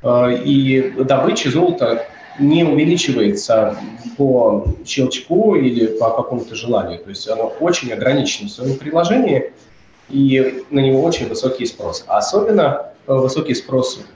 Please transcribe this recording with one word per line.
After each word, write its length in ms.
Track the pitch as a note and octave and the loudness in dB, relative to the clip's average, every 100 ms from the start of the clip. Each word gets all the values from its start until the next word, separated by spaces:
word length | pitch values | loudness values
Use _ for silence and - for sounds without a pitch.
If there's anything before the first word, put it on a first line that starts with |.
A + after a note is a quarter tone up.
э, 380 | B2 A#2+ B2 B2 C#3+ | 2 2 2 0 2
и 480 | C#3 C3+ C3 C3 - | 2 4 2 0 -2
добыча 540 | C3 C3+ - - D3 | 0 2 2 0 0
золота 560 | C#3 F3+ E3+ A#2 A#2 - - - - | 2 2 2 0 -2 -6 -14 -20 0
не 260 | C#3+ D#3+ | 4 4
увеличивается 1120 | E3 C#3+ D3+ F3 - B2 G#2 G2+ - A2+ A2 G#2 - - - - | 4 4 2 2 0 0 0 0 2 2 2 -2 -12 -14 -16 -2
по 480 | C#3 B2+ A2+ G#2 - G2+ - | 2 4 4 2 -2 -6 -6
щелчку 720 | - C3 - - F3 A3 F3 | -2 -2 -2 -2 2 4 4
или 320 | C3 A#2 A2 | 2 2 0
по 240 | A2 A2+ | 2 0
какому-то 420 | A2+ - A#2+ - | 0 -4 -6 -8
желанию. 460 | A2 A#2 A2+ - - | -10 -2 -2 -2 -10
То 100 | G2 | -14
есть 180 | G2 - | -14 -8
оно 240 | A2+ A#2 - | -4 -4 -2
очень 320 | E3 F3 B2 | -2 -2 -4
ограничено 560 | A2+ B2+ C#3+ F#3 - G#2 | -4 0 0 -2 -6 -10
в 40 | |
своем 260 | - C3 C3+ | -8 -6 -6
предложении, 760 | D3+ D#3+ F3 A#3+ - C#3 - - - - - _ _ | -2 -2 2 2 2 0 -2 -12 -20 -20 -20 _ _
и 540 | C#3 C#3 C3 C3 - - | 0 2 4 2 -2 -4
на 120 | C#3+ | 0
него 200 | C3+ C3 | 2 4
очень 260 | D#3+ D#3+ A#2 | 2 0 -4
высокий 380 | A2 C3 C3 A#2+ | -4 -4 -4 -6
спрос. 400 | - F2 - - | -6 -10 -10 -2
А 120 | F#2+ | -2
особенно, 720 | - G3 G#3+ G3+ D3 - - - - | 0 0 2 2 2 0 -8 -16 -2
э, 60 | |
высокий 420 | C3+ C3 D#3 - A#2+ | 0 2 -2 -2 -4
спрос 440 | - C3 B2+ - - | -2 -2 -2 -6 -16